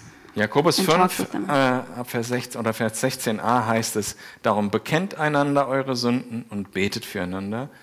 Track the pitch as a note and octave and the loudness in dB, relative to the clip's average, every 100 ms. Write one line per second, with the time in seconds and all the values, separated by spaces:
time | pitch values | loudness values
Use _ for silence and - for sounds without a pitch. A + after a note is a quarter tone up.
0 | - - - G#2 G#2+ C#3+ E3 D#3 F#3 E3+ | -12 -20 -8 -2 0 4 4 4 4 4
1 | F3+ - - - - C#3 C3 B2+ B2+ B2 | 4 2 -4 -4 0 2 4 2 -2 -10
2 | A#2+ A#2+ A#2 B2 - A#2+ A2+ A2 A2 - | -6 -4 -2 -4 -4 -4 -2 0 -2 0
3 | C3 - A#2+ G#2+ A2 B2 A2+ A2+ A2+ G#2+ | -2 -2 -2 -2 2 2 2 0 0 -2
4 | G2+ - - - A#2 G#2 G#2 A2 - D#3+ | -4 -8 -16 -4 0 2 2 0 0 -2
5 | G3 - D3+ D3 C#3+ C#3+ C3 C3+ C3+ B2 | -2 -2 0 2 2 2 2 0 0 0
6 | A#2+ B2 - A2+ - G2+ F#2+ F#2+ G2+ G#2+ | 0 0 -2 -10 -8 -8 -6 -2 -2 -2
7 | - G2 F2+ F#2+ G2 A2+ C#3+ - | -6 -6 -4 -6 -6 -6 -8 -14